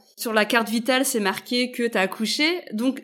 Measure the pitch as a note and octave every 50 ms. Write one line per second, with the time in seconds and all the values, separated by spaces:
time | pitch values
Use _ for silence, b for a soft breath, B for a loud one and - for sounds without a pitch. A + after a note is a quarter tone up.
0 | b b b - - A#3 A3 G#3+ G#3 G#3+ B3+ A#3 A3 G#3+ A3 A#3 A#3+ C4+ B3+ B3+
1 | C4+ C4+ - A3 G3+ F#3+ F#3+ - - - B3 B3 B3 B3 B3 - A#3+ A#3 A#3 G3
2 | F#3+ F#3+ - - A3 G#3+ - - D4+ E4 F4+ F4+ - - A3 G#3+ A#3+ C4+ C4 -